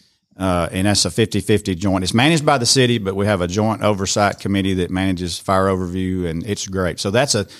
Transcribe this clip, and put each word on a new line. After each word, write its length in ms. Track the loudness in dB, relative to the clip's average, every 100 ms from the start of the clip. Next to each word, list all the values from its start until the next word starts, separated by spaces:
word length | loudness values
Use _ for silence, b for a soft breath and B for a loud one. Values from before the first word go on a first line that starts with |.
| b b b -4
uh, 320 | 0 0 0
and 160 | 0 2
that's 180 | 2 0
a 40 |
fifty 300 | 0 0 0
fifty 340 | 2 0 0 -2
joint. 260 | 0 0
It's 80 | 0
managed 320 | 2 4 2
by 140 | 2 2
the 80 | 2
city, 320 | 2 2 2
but 160 | -2 0
we 80 | 0
have 140 | 0
a 80 | 0
joint 340 | 0 0 0
oversight 560 | 0 0 0 2 0 0
committee 340 | -2 0 0
that 160 | 0 -2
manages 480 | 0 0 -2 -4 -6
fire 280 | 0 2 2
overview, 640 | 0 -2 -4 -2 -2 -4
and 160 | -4
it's 220 | -6 -6 -6
great. 320 | -4 -2 -2
So 100 | 0
that's 240 | 0 2 -2
a 100 | -4